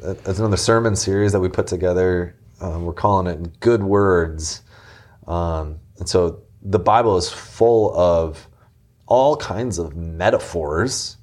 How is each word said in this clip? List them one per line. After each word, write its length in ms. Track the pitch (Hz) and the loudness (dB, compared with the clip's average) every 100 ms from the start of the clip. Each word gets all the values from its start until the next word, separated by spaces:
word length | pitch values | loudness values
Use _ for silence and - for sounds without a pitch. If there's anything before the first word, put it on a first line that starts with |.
a, 80 | 90 | -12
it's 280 | 95 95 95 | -8 -6 -2
another 180 | 107 92 | 0 0
sermon 360 | - 113 117 | 2 2 2
series 380 | 101 - 98 104 | -2 0 0 2
that 80 | 98 | 2
we 80 | 92 | 0
put 180 | - 92 | -2 -4
together. 720 | 90 90 90 92 90 87 - - - | -2 0 2 2 0 -4 -10 -20 -12
Um, 240 | 90 90 | -8 -6
we're 80 | 85 | -6
calling 340 | 82 104 98 90 | -2 0 2 0
it 340 | 80 85 - | -4 -10 -2
Good 220 | 117 117 | 2 2
Words. 800 | 98 101 98 90 80 78 78 - - - - - - _ - | 2 2 4 2 0 -4 -10 -10 -16 -20 -20 -20 -20 _ -6
Um, 520 | 85 85 80 78 78 - - | -4 -2 -4 -8 -12 -18 -14
and 100 | 87 | -2
so 340 | 92 85 80 - - | 0 0 -2 -14 -14
the 160 | 98 95 | -2 0
Bible 380 | - 113 117 92 | 4 4 4 0
is 140 | - | -2
full 680 | - - - 117 113 107 85 | -8 -16 0 4 4 2 2
of 480 | 87 85 82 76 - _ _ _ _ _ - | 2 2 0 -6 -18 _ _ _ _ _ 0
all 300 | 123 139 143 | 2 4 0
kinds 420 | - 95 123 85 | -4 -4 -4 -4
of 180 | 80 78 | -6 -8
metaphors 1200 | 82 82 98 127 - 85 73 80 127 - - - | -10 -2 2 2 -2 -6 -2 0 0 -2 -8 -14